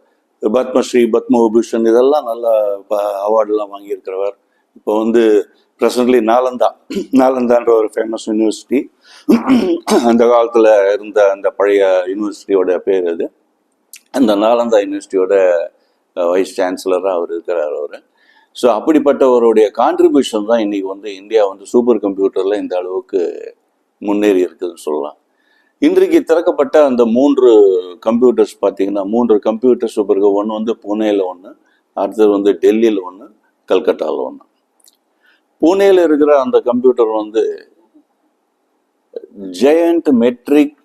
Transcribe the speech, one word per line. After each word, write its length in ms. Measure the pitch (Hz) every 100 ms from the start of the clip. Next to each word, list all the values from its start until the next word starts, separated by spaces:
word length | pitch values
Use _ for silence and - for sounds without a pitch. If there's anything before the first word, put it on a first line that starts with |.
| _ _ _ _
பத்மஸ்ரீ, 680 | 110 123 123 127 - 123 117
பத்ம 340 | 113 - 120 113
விபூஷன் 420 | 113 110 117 113
இதெல்லாம் 360 | 117 135 151
நல்ல 520 | 120 117 117 110 104 98 98
ப-, 320 | 104 104 98 104
அவார்டெல்லாம் 420 | 110 104 107 101
வாங்கியிருக்கிறவர். 640 | 101 101 95 98 95 101 - _ _ _
இப்போ 240 | _ 113 107
வந்து 500 | 113 117 113 104 - _ _ -
presently 400 | 117 120 123 123
நாலந்தா, 480 | 110 123 127 123 110 - - 196 -
நாலந்தான்ற 580 | 131 131 127 120 120 117
ஒரு 200 | 113 107
ஃபேமஸ் 320 | 113 113 110 113
யூனிவர்சிட்டி, 580 | 110 110 104 - 127 - _ _ - - 233 254 247 185 -
அந்த 400 | - 196 120 117
காலத்துல 680 | 120 120 117 117 110 104 98
இருந்த 380 | 101 107 104 101
அந்த 200 | 98 95
பழைய 520 | - 101 101 95 92 92
யூனிவர்சிட்டியோட 720 | 101 104 95 - 95 92 87
பேர் 300 | - 95 87
அது. 240 | 85 - _ _ _ _ _ _ - _
அந்த 240 | - 110 101
நாலந்தா 420 | 110 120 117 110
யூனிவர்சிட்டியோட, 800 | 98 98 - 95 92 98 92 85 80 _ _ _ _ 90
அ, 100 | 87
வைஸ் 320 | 92 90 -
சான்சலரா 520 | 92 92 95 90 95
அவர் 180 | 87 85
இருக்கிறார் 440 | 85 90 85 76
அவரு. 280 | 73 73 117 _ _ _ _ _
So 200 | - 120
அப்படிப்பட்டவருடைய 1000 | 107 160 151 143 120 135 120 117 107 104 113
கான்ட்ரிபியூஷன் 680 | 135 349 339 143 - 107 104
தான் 120 | 117
இன்னைக்கு 300 | 104 101 95
வந்து 260 | 98 107
இந்தியா 320 | 95 104 110 98
வந்து 200 | 98 98
சூப்பர் 300 | 120 120 107
கம்ப்யூட்டர்ல 600 | 101 95 95 98 95 104
இந்த 200 | 90 90
அளவுக்கு 800 | 92 92 - 95 82 - - - _ _ _ _
முன்னேறி 460 | 101 104 104 95
இருக்குதுன்னு 300 | 85 80 87
சொல்லலாம். 420 | 82 - 73 73 - _ _ _ _ _ _
இன்றைக்கு 440 | 147 185 185 160
திறக்கப்பட்ட 600 | - 165 170 147 131 156
அந்த 220 | 143 120 117
மூன்று 440 | 120 143 135 123 110 98 92 92 87 110
கம்ப்யூட்டர்ஸ் 520 | 117 123 110 104 -
பாத்தீங்கன்னா, 420 | 98 95 98 101
மூன்று 360 | 98 117 117 104
கம்ப்யூட்டர்ஸ் 520 | 110 110 127 117 113 110
சூப்பர் 220 | 98 98
கம்-, 260 | 101 101
ஒண்ணு 20 | 110
வந்து 300 | 110 110 107
புனேல 380 | 101 107 107 101 92
ஒண்ணு, 240 | 90 110 - _ _ _
அடுத்தது 380 | 95 98 107 104
வந்து 280 | 101 101 87
டெல்லியில 380 | 98 110 113 101 90
ஒண்ணு, 160 | 95 113 _ _ _ -
கல்கட்டால 540 | 95 85 - 78 73 64
ஒண்ணு. 140 | - _ _ _ _ _ _ _ _ _ _ _ _
புனேல 420 | 156 196 196 185
இருக்கிற 380 | 165 147 147 143
அந்த 200 | 123 120
கம்ப்யூட்டர் 460 | 120 123 127 123 110
வந்து 640 | 110 107 110 101 - - _ _ _ _ _ _ _ _ _ _ _ _ _ _ - - 101
ஜெயண்ட் 720 | 95 90 139 330 330 170 151
மெட்ரிக் 640 | 120 123 123 - 302 294 -